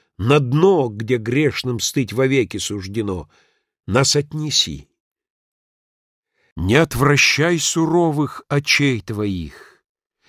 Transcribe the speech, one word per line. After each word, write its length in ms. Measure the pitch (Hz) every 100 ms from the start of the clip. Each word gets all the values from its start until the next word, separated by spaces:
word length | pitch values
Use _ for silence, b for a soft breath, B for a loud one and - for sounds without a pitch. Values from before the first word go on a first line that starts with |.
| _ -
на 220 | 110 147
дно, 500 | 127 143 185 185 123
где 260 | 104 110 123
грешным 640 | 110 127 151 - 123 117
стыть 320 | - - 117
вовеки 460 | 110 131 135 107 101
суждено, 720 | - 104 95 107 104 90 73 _ _ _ _ _ -
нас 320 | 107 135 147
отнеси. 720 | 147 151 151 - - 71 - _ _ _ _ _ _ _ _ _ _ _ _ _ _ _ _ -
Не 180 | 90 123
отвращай 840 | 160 113 143 143 - - 160 170
суровых 840 | - 165 160 170 165 147 143 - -
очей 500 | 143 143 - 143 120
твоих, 840 | - 104 104 95 76 - - _ _ _ _ _